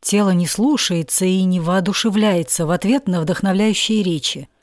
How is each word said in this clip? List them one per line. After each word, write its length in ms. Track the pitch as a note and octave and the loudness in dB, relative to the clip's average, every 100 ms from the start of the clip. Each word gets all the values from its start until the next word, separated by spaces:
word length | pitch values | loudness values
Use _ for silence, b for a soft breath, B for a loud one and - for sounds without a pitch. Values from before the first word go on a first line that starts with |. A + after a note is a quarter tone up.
Тело 300 | - G3+ G3+ | 0 2 2
не 160 | F3+ F3 | 2 0
слушается 800 | - B3 C#4+ - F3 D#3+ - F#3 | 0 0 2 0 -2 -2 0 0
и 180 | F#3 | 2
не 160 | F#3 F3+ | 2 0
воодушевляется 1040 | E3 F#3 F3+ G3 A#3 G3+ G#3+ F3+ D#3+ - | 0 0 0 -2 0 2 2 2 -2 -2
в 60 | D#3+ | -2
ответ 380 | F3+ G3 C4+ C4+ | 0 2 0 0
на 120 | F3+ | -2
вдохновляющие 800 | D#3 F3 G3 F#3+ G#3+ G3 - A3 | -2 -2 0 2 0 0 0 0
речи. 460 | F#3 D#3+ - - C#3 _ | 0 -2 -4 -8 -14 _